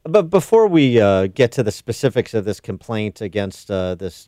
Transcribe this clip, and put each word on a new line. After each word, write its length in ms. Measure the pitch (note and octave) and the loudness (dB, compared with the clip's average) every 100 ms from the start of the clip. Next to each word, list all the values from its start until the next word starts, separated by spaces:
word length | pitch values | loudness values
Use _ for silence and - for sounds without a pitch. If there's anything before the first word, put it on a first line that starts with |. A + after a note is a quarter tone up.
But 280 | D#3+ G3+ E3+ | -2 0 2
before 360 | F#3 - A3+ G#3+ | 0 2 4 4
we, 340 | E3 C3+ A#2 | 4 4 4
uh, 280 | G2+ F#2+ F#2+ | 4 2 0
get 240 | A2 A#2+ | 0 0
to 100 | - | 0
the 80 | G#2+ | -4
specifics 640 | - - - C3 A2+ F#2+ | -6 -10 -4 -2 -2 -2
of 100 | A2+ | -4
this 140 | G2 F#2+ | -6 -8
complaint 600 | - F#2+ - A2 G#2+ - | -10 -14 -8 -6 -6 -8
against, 500 | G#2 G2+ G2 - - | -8 -6 -6 -10 -8
uh, 240 | F#2+ F#2 | -6 -4
this 320 | F2+ F#2 - | -6 -10 -14